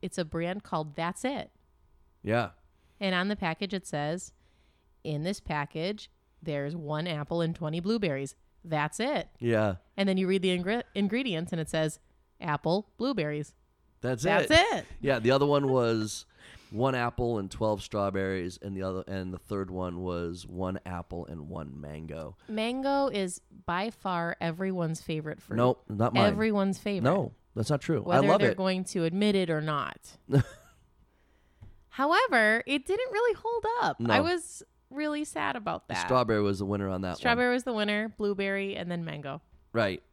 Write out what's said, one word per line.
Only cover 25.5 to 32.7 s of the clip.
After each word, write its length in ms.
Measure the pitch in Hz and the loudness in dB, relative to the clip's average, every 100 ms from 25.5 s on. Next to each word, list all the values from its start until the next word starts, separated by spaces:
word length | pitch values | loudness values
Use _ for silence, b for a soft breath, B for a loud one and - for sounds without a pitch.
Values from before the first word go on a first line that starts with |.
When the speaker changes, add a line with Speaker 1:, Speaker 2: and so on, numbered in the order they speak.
| 110 | 2
Speaker 2:
Nope, 280 | 123 127 _ | 4 2 _
not 240 | 104 117 | 2 2
mine. 200 | 117 - | 6 4
Speaker 1:
Everyone's 440 | 202 220 202 196 190 | 4 2 2 2 0
favorite. 320 | - 196 131 | -2 0 2
Speaker 2:
No, 220 | 190 139 - _ - | 2 0 -6 _ -4
that's 140 | 110 | 0
not 100 | 147 | 0
true. 220 | - 151 | 2 -2
Speaker 1:
Whether 240 | 95 - - | 4 4 6
Speaker 2:
I 20 | |
love 100 | 196 | 6
Speaker 1:
they're 80 | 240 | 6
Speaker 2:
it. 80 | - | 4
Speaker 1:
going 260 | 190 185 | 0 0
to 200 | 185 190 | -2 0
admit 320 | 165 180 208 196 | 0 2 4 4
it 120 | 180 | 2
or 140 | 160 | 0
not. 340 | 151 147 95 - - - _ | 0 -2 -4 -8 -18 -20 _
Speaker 2:
<laughs> 60 | 139 - - - _ _ _ _ b b b b b b b _ | 4 4 -4 -20 _ _ _ _ b b b b b b b _
Speaker 1:
However, 720 | - 277 359 494 269 214 220 | -2 4 4 6 6 6 4
it 200 | - | 2